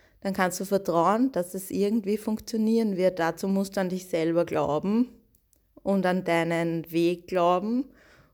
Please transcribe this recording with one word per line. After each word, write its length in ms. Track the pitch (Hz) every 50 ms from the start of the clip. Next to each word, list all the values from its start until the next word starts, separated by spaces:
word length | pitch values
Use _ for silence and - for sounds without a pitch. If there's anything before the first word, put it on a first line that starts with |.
| _ _ _ _
dann 120 | - 196 190
kannst 280 | 196 190 180 180 -
du 40 | 196
vertrauen, 640 | 185 202 190 196 190 165 170 165 180 202 226 254 269 -
dass 220 | 175 180 180 -
es 160 | 190 185 -
irgendwie 460 | - 185 196 202 214 233 196 185 208
funktionieren 800 | 208 208 - 220 214 - - - 220 220 220 226 226 226 214 196
wird. 220 | 175 185 185 185 185
Dazu 300 | 170 165 165 - - 190
musst 280 | 196 196 196 196 -
du 40 | 202
an 100 | 190 180
dich 180 | 185 185 180 -
selber 360 | - 165 160 165 165 170 170
glauben 640 | 165 165 156 143 147 143 151 151 190 208 233 247 247 - - _ _ _ _ _ _ _ _ _ _ _ - -
und 220 | - 196 196 185
an 200 | 185 180 185 180
deinen 640 | 175 170 170 165 165 170 165 170 170 165 165 156 165
Weg 380 | 165 170 170 170 180 175 - -
glauben. 560 | 185 185 170 175 180 185 196 214 233 247 269 262 - - - - - - - _